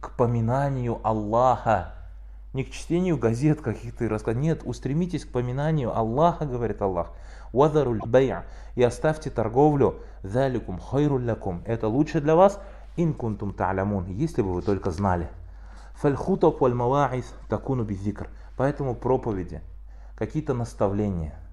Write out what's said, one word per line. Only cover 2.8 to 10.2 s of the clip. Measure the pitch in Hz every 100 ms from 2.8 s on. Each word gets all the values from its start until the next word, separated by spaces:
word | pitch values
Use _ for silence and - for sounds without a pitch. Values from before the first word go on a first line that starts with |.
| - 170 185 151
газет | 113 117 147 -
каких-то | - 104 117 - 113
и |
рассказов. | 107 113 113
Нет, | 151 156
устремитесь | - 120 135 143 175 156 -
к |
поминанию | 127 123 127 147 160 117
Аллаха, | - 113 120 170 170 151
говорит | 123 117 98
Аллах. | 101 87 85 - - - -
"Вазаруль | 113 151 151 131 113
бэй'a". | 110 123 135 87 - - -
И | -
оставьте | 120 120 156 156 -
торговлю. | - 107 120 151 147 110 - - -